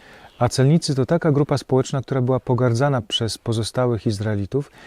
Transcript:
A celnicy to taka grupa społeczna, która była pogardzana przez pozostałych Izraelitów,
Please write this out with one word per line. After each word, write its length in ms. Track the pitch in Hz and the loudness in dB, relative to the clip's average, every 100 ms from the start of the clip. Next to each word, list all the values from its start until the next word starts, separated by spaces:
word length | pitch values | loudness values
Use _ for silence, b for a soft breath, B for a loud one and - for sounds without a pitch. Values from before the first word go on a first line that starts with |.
| B B B B | B B B B
A 100 | 123 | -2
celnicy 460 | - 131 165 - | 2 4 4 2
to 120 | 135 127 | -2 0
taka 260 | 170 165 | 0 2
grupa 260 | 143 151 139 | 2 2 -2
społeczna, 440 | - 131 135 143 | 0 0 0 -4
która 180 | - 131 | -4 -2
była 200 | 123 127 | 0 0
pogardzana 600 | - 123 127 117 143 135 | 0 0 2 2 0 0
przez 360 | - - 113 - | -4 -4 -4 -6
pozostałych 680 | - 113 107 - 127 113 - | -4 -4 -2 -2 0 0 -2
Izraelitów, 640 | 101 110 104 98 135 143 B | -2 -2 -2 -2 -4 -6 B